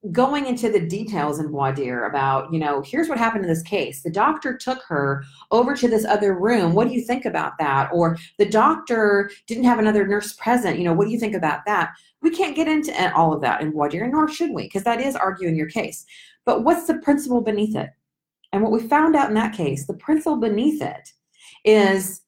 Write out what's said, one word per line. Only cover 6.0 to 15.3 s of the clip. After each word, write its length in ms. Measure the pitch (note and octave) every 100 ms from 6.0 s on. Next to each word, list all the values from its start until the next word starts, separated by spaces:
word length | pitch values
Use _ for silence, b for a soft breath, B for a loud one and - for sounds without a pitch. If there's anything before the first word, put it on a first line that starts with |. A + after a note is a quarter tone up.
other 340 | G#3+ G#3 G3+ F3+
room, 360 | G3+ A#3+ E3+
what 140 | E3+ B3
do 60 |
you 80 | B3+
think 220 | A#3+ B3
about 300 | B3+ E3+ D3+ -
that? 300 | D3+ C3+ C#3+
Or 240 | F3 E3 E3 B _
the 100 | G3+
doctor 800 | G#3+ B3+ D#4+ - A#3 G#3+ G3+ G3+ B -
didn't 180 | A3+ B3
have 140 | A#3
another 260 | G#3+ G#3 F#3+
nurse 280 | G#3 G#3
present, 460 | - G#3+ A#3+ G#3 D#3
you 40 |
know, 80 | F3
what 140 | E3 G#3
do 60 |
you 80 | A3+
think 160 | A3 B3
about 300 | E3 D3 -
that? 260 | G#3 E3 B B _
We 100 | D#4+
can't 240 | E4 F4+ C#4+
get 120 | D#4+
into 480 | D#4 D4+ - F3+ -
all 160 | E3
of 100 | D#3
that 200 | C3 -
in 100 | D#3
voir 160 | D3+ D3
dire, 200 | D#3 A#3
nor 200 | D4 D#4
should 240 | - E4+
we, 160 | G3+ -
'cause 160 | G3
that 160 | G3 A#3
is 160 | C4+ C4
arguing 400 | F#3+